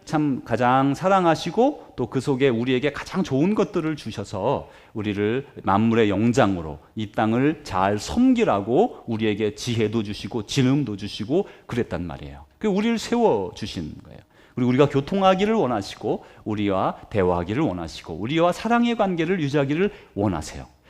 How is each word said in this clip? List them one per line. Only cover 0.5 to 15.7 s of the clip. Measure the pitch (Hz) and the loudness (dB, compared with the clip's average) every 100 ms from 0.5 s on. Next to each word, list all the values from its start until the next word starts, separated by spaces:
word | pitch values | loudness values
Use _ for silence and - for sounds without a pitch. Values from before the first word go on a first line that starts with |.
| 113 123 131 139 | 0 4 4 2
사랑하시고 | 135 185 196 175 156 - 170 269 294 - - | 2 2 4 4 2 0 2 2 0 -8 -6
또 | 123 | -4
그 | 135 | -2
속에 | 127 135 139 | 0 2 2
우리에게 | 117 123 127 143 | 2 2 0 0
가장 | - - 190 | -4 -6 -4
좋은 | 170 135 170 | -2 2 2
것들을 | 214 180 180 156 156 | 2 0 -2 -4 -4
주셔서 | - 107 101 101 104 123 76 - - | -8 -10 -8 -4 -2 -2 -4 -16 -14
우리를 | 113 104 101 104 120 139 - | -6 -2 0 0 -2 -6 -6
만물의 | - 98 113 113 107 | 0 2 4 4 4
영장으로 | 98 117 113 110 95 78 73 - | 2 2 4 2 0 -6 -10 -12
이 | - 104 | -10 -8
땅을 | - 110 113 139 156 | -2 0 2 0 -2
잘 | - - 95 104 | -4 0 0 0
섬기라고 | - - 262 240 208 104 101 131 233 - - | -2 2 4 4 2 0 2 2 2 -2 -6
우리에게 | 110 110 104 107 | -2 0 0 -2
지혜도 | 104 - 117 107 113 | -4 -4 0 0 0
주시고 | 104 101 104 120 101 | -4 -6 -8 -6 -4
지능도 | - 127 139 127 104 | 2 2 2 0 -6
주시고 | 101 - 107 160 - - - | -8 -8 -2 -2 -2 -8 -8
그랬단 | 120 110 85 87 | -4 -4 -4 -8
말이에요. | 69 71 69 - - | -10 -14 -16 -20 -6
그 | 214 | -2
우리를 | 190 220 233 | 0 0 -2
세워주신 | - 240 220 120 92 - 107 - 78 - | -2 2 2 2 -2 -8 -10 -8 -8 -10
거예요. | - 58 - _ _ - | -18 -20 -20 _ _ -2
그리고 | 123 | 2
우리가 | 127 143 | 4 4
교통하기를 | 135 139 196 190 190 208 | 2 -2 2 4 4 2
원하시고, | 226 135 | 2 0